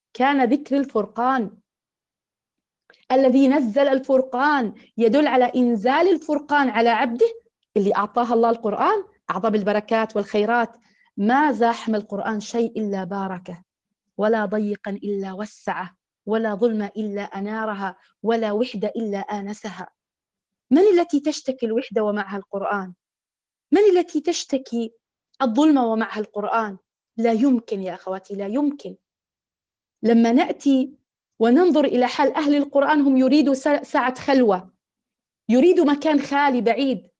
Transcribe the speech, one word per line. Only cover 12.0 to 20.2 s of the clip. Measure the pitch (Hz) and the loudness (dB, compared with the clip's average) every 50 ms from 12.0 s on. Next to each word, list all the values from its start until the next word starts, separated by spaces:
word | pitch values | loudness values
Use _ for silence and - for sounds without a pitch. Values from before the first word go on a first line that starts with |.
| 208 - 208 196 - - 220 208 | -4 -6 -10 -8 -6 -6 -6 -6
شيء | 202 - - 233 233 226 226 220 | -8 -6 -4 -4 -4 -2 -4 -6
إلا | 220 202 196 190 185 | -6 -4 -4 -6 -6
باركه، | 175 202 196 190 190 185 175 185 - 175 170 _ _ _ _ _ _ _ _ _ _ _ - | -8 -8 -8 -6 -8 -8 -10 -12 -16 -18 -18 _ _ _ _ _ _ _ _ _ _ _ -2
ولا | 202 214 226 220 214 | 0 0 0 0 -2
ضيقا | 196 208 214 214 208 208 - - 208 | -2 -2 -4 -4 -4 -6 -8 -8 -10
إلا | 196 208 - 208 202 196 196 190 185 | -10 -8 -8 -6 -6 -6 -6 -8 -10
وسعه، | 190 214 208 - - - - 175 160 185 180 _ _ _ _ _ _ - | -12 -12 -14 -14 -12 -8 -8 -8 -8 -8 -12 _ _ _ _ _ _ -8
ولا | 202 214 226 226 214 208 | -4 -4 -2 -2 -2 -2
ظلم | 185 233 240 220 214 208 202 - 220 | 0 0 0 0 -2 -6 -6 -6 -8
إلا | 214 208 202 202 | -8 -6 -6 -8
أنارها، | 202 - - 196 196 208 214 220 220 220 208 196 196 190 180 _ _ _ _ _ - | -10 -10 -10 -10 -8 -8 -6 -6 -6 -6 -6 -6 -8 -8 -10 _ _ _ _ _ -4
ولا | 208 233 226 220 214 | -2 -2 0 0 -2
وحدة | 208 214 254 254 - 202 208 214 - | -2 -2 -2 -4 -4 -6 -6 -6 -6
إلا | 226 226 214 196 196 | -6 -6 -6 -6 -8
آنسها. | - - 208 208 196 202 208 - - 208 180 180 185 - _ _ _ _ _ _ | -8 -8 -10 -10 -8 -10 -12 -12 -12 -14 -14 -14 -16 -18 _ _ _ _ _ _